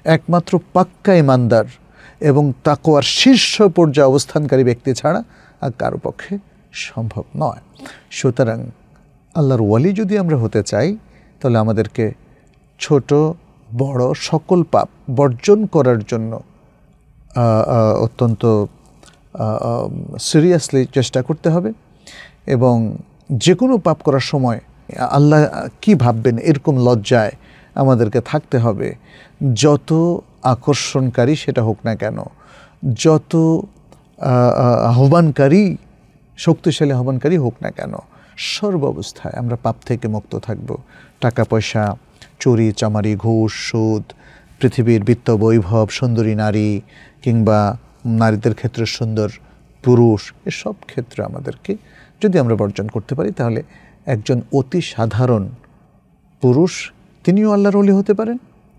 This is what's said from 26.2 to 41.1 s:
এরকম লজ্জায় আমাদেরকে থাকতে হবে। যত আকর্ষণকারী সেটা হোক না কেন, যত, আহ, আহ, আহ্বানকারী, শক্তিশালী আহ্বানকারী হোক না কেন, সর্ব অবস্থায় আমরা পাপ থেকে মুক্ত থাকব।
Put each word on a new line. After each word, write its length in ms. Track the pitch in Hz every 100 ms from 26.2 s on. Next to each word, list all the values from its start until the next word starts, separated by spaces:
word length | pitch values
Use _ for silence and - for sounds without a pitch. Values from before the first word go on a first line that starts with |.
| 123 117
এরকম 500 | - 143 - 131 123
লজ্জায় 420 | 120 98 123 107 - - - _
আমাদেরকে 460 | - 135 123 113 120
থাকতে 380 | - 151 - 131
হবে। 360 | 117 98 - - - - - - 143
যত 640 | 110 147 147 - 160 170 175 - _
আকর্ষণকারী 920 | 127 123 - 135 - 139 131 117 120 151
সেটা 260 | - 131
হোক 140 | 113 104
না 100 | 117
কেন, 240 | 110 107 53 - - - - - _ 143
যত, 420 | 110 160 156 - 165
আহ, 920 | 160 160 - _ _ - _ - -
আহ, 560 | 123 123 - 127 117
আহ্বানকারী, 920 | 117 120 139 170 160 135 139 180 202 - - _ _ _ _ -
শক্তিশালী 560 | - 160 175 143 147
আহ্বানকারী 440 | 127 123 127 147 175
হোক 180 | 123 -
না 80 | -
কেন, 220 | - - - - _ _ -
সর্ব 480 | - - 214 180
অবস্থায় 500 | 135 82 - - -
আমরা 220 | - 120 117
পাপ 140 | 113 113 -
থেকে 220 | 120 113
মুক্ত 280 | 107 - 110
থাকব। 400 | - 104 117 - - - -